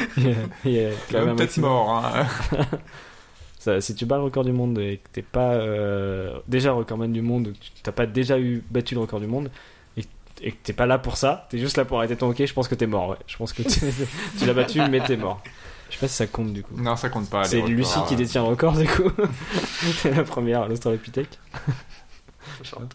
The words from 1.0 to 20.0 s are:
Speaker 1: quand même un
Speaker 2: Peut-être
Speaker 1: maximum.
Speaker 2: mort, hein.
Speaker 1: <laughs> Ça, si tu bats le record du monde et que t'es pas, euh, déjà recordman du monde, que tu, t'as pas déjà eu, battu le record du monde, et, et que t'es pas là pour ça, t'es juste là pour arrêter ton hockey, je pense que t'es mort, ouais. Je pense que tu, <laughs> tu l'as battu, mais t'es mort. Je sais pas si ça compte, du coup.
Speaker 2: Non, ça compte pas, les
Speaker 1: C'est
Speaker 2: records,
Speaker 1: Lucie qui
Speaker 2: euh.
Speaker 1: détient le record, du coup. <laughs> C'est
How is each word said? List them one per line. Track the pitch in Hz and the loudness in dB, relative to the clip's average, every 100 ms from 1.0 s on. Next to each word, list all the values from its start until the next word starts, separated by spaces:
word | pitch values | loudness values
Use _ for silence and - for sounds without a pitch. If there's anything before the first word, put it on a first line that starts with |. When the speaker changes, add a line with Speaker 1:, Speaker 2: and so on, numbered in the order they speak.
| - | -2
Speaker 1:
quand | 113 | 0
même | 120 | 2
un | |
Speaker 2:
Peut-être | 117 165 156 | 2 2 2
Speaker 1:
maximum. | 143 | 4
Speaker 2:
mort, | 127 107 117 | 4 4 2
hein. | 117 120 131 - - | 0 0 0 -2 0
Speaker 1:
<laughs> | 147 135 156 - - - - - - - - | 0 0 -4 -8 -20 -20 -20 -20 -20 -20 -4
Ça, | 110 95 | 0 2
si | - | 0
tu | 104 | -2
bats | 117 139 | 0 0
le | |
record | 139 135 | 0 0
du | 127 | 2
monde | 123 123 113 | 2 0 0
et | 101 98 | -2 -6
que | - | -10
t'es | - | -12
pas, | - 123 123 | -4 0 2
euh, | 120 110 104 101 101 98 95 95 62 - | 2 0 0 0 0 -2 -4 -6 -8 -2
déjà | 127 139 | 2 2
recordman | 120 113 113 113 | 2 -2 -2 -2
du | 113 | 0
monde, | 117 123 107 | 0 0 -2
que | 101 | -6
tu, | - - | -16 -12
t'as | 110 | -6
pas | 110 113 | -2 0
déjà | 120 131 131 | 0 2 2
eu, | 123 117 - | 2 -2 -2
battu | 120 120 | -2 -2
le | 120 | -2
record | 110 104 | -2 -4
du | 104 | -2
monde, | 131 139 - - - - - | -4 -4 -10 -20 -20 -12 -10
et, | - - - - | -10 -14 -20 -10
et | 110 | -10
que | - | -6
t'es | - | -4
pas | 104 | 0
là | 120 127 | 2 2
pour | 127 - | 0 0
ça, | 139 170 - | 2 0 -4
t'es | 117 | -4
juste | 139 147 | 0 0
là | 123 | 2
pour | 120 | 2
arrêter | 117 | 0
ton | 117 123 | 0 0
hockey, | 120 143 | 2 0
je | |
pense | 135 123 | 0 -2
que | |
t'es | 120 113 | 0 2
mort, | 101 90 | 2 0
ouais. | - - | -4 -10
Je | - | -8
pense | 113 | -6
que | - | -4
tu, | 254 - | 0 2
<laughs> | 147 127 131 165 202 202 | 2 0 -4 -6 -8 0
tu | 123 | 2
l'as | |
battu, | 123 120 151 139 | 4 2 2 4
mais | 131 | 4
t'es | 135 117 | 2 0
mort. | 95 98 - - - - - | -2 -6 -10 -18 -18 -18 -16
Je | |
sais | - | -4
pas | 135 | -2
si | - | 0
ça | 113 | -2
compte, | 117 110 | -2 -4
du | 101 | -4
coup. | - 117 | -8 -4
Speaker 2:
Non, | 120 117 | -2 0
ça | 127 | -2
compte | 120 101 | -4 -2
pas, | 101 | 0
les | 95 | 2
Speaker 1:
C'est | 117 | 2
Speaker 2:
records, | 110 | 4
Speaker 1:
Lucie | 117 127 95 85 | 2 2 2 2
qui | |
Speaker 2:
euh. | 120 | 2
Speaker 1:
détient | 117 127 | 2 2
le | 117 | 2
record, | 120 160 156 | 4 4 4
du | 156 | 4
coup. | - 185 - 196 127 160 | 4 4 2 0 -2 -4
<laughs> | 185 - - 170 | -4 -4 -2 -2
C'est | 160 | 0